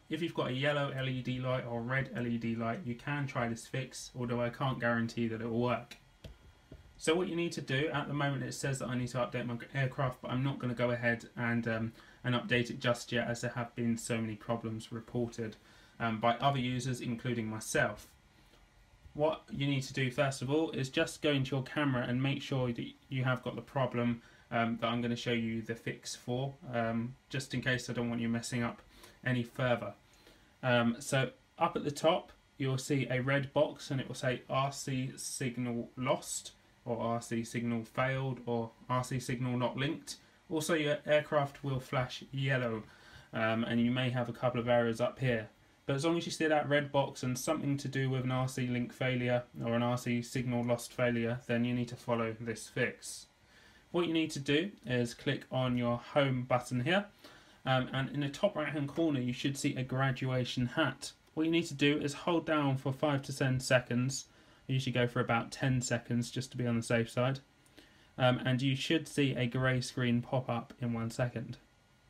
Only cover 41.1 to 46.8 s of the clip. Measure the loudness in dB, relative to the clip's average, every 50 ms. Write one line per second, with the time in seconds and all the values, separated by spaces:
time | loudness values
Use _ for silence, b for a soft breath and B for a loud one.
41.1 | 4 4 4 4 2 2 2 2 -2 -6 -4 -4 -2 -4 -4 -2 -2 -2 -2 -2
42.1 | -4 -10 -12 -8 -4 -2 0 0 0 0 0 -2 -2 -4 -6 -10 B B B B
43.1 | B B B B B -2 0 2 2 2 0 2 2 4 4 4 4 2 2 0
44.1 | 0 0 -2 -2 -2 -2 0 0 0 0 2 4 4 6 4 4 2 0 0 -2
45.1 | 0 0 0 2 2 0 -2 -6 -12 _ b b b b b -2 -2 0 2 2
46.1 | 2 2 0 -2 -2 0 2 4 4 4 4 4 4 2